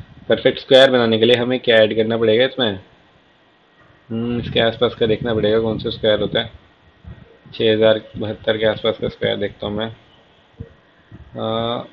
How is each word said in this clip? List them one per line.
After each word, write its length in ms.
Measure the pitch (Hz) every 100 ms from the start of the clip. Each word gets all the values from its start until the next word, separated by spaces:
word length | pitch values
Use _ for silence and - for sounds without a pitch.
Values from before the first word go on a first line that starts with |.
| - - -
Perfect 300 | 113 131 -
square 320 | - 131 135
बनाने 280 | 127 113 110
के 60 |
लिए 120 | 113 120
हमें 240 | 123 127
क्या 160 | 123 113
ऐड 200 | 107 107
करना 220 | 110 113
पड़ेगा 260 | 113 110
इसमें? 360 | 127 - 117 95 - _ _ _ _ _ _ _ _ _ _ _ -
हम्म, 300 | 113 120 120
इसके 200 | 113 123
आसपास 340 | 117 110 117
का 120 | - 117
देखना 280 | 107 120
पड़ेगा 260 | 110 104 110
कौन 180 | 113 104
सा 120 | 113
square 300 | - 110 104
होता 200 | 101 113
है। 120 | 113 - _ _ _ _ - - - _ -
छः 180 | - 113
हज़ार 320 | 107 110 110 - 117
बहत्तर 420 | 107 104 - 110
के 80 | 110
आसपास 320 | 107 113 110
का 80 | 110
square 280 | - 107 104
देखता 300 | 101 - 107
हूँ 100 | 104
मैं। 120 | 110 110 _ _ _ _ _ - - _ _ _ _ - - 120
अ, 500 | 113 113 117 123 131